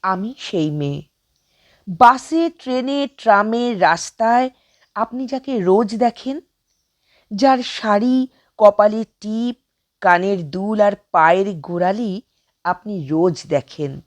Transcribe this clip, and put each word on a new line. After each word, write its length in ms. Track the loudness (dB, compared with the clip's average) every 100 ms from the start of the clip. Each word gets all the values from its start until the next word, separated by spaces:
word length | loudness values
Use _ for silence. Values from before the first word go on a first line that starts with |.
আমি 320 | -4 -4 -6 -10
সেই 320 | -8 -4 -2
মেয়ে। 320 | -2 -6 -6 -12 _ _ _ _ _ _ _ -14
বাসে, 600 | 4 6 6 -2 -2 -2
ট্রেনে, 580 | _ -6 -4 -2 -4 -4 -2
ট্রামে, 640 | 2 2 2 -2 -2 0
রাস্তায় 720 | 0 0 -6 _ 0 2 0 _ _ _ _
আপনি 320 | -8 -6 -6 -8
যাকে 320 | -8 -4 -2
রোজ 380 | 2 2 2 0
দেখেন, 440 | -2 -2 -10 -10 _ _ _ _ _ _ _ _ _
যার 280 | 0 2 2
শাড়ি, 720 | -2 -6 0 2 2 0 -2 _ _ 4
কপালে 460 | 4 6 2 0 -8 _
টিপ, 360 | -8 -6 -6 -8 _ _ _ _
কানের 500 | 2 2 2 -4 -6
দুল 300 | -6 -4 2
আর 120 | 2 0 _
পায়ের 420 | 2 4 4 0
গোড়ালি 680 | -6 -8 -4 -2 -2 -6 -8 _ _ _ _
আপনি 420 | -6 -6 -8 -10 -4
রোজ 400 | 0 0 0 -4
দেখেন। 520 | -4 -4 -10 -8 -10